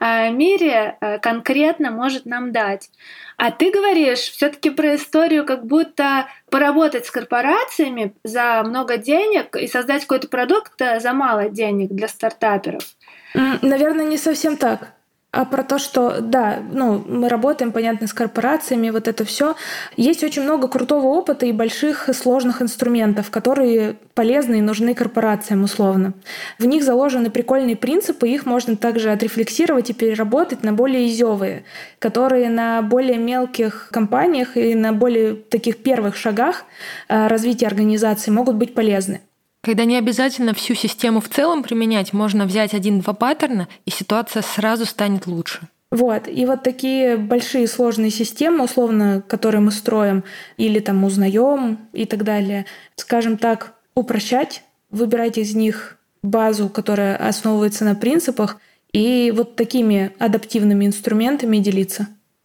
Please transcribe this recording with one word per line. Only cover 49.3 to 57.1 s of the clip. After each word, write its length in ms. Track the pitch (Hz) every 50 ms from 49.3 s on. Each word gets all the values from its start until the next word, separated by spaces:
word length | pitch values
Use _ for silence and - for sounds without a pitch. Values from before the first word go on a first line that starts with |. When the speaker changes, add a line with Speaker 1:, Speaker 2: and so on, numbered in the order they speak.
| - 214 226 220 214 214 208
Speaker 2:
мы 80 | 214
строим 520 | 208 208 - - 220 214 208 202 196 190 190 - - - - - - -
или 220 | 220 220 214 214
там 220 | 208 202 196 190 196
узнаем 760 | 196 190 196 196 196 196 220 240 277 285 277 254 233 220 220 - - -
и 100 | - 220
так 200 | 214 - 202 214
далее, 420 | 214 214 208 202 196 202 202 196 - - - - - _
скажем 420 | - - - 240 233 226 226 220 214
так, 340 | 233 233 220 214 - - - _ _ _ _
упрощать, 720 | 254 233 - 233 214 208 - 247 254 311 - - - - _ _ _ _ _
выбирать 480 | - 208 240 214 240 233 233 233 220 220
из 160 | 214 208 214
них 420 | 220 220 220 220 - - - - _ _ _ _ _ -
базу, 460 | 202 202 226 220 226 220 208 208 196
которая 480 | 202 220 208 - 208 202 202 196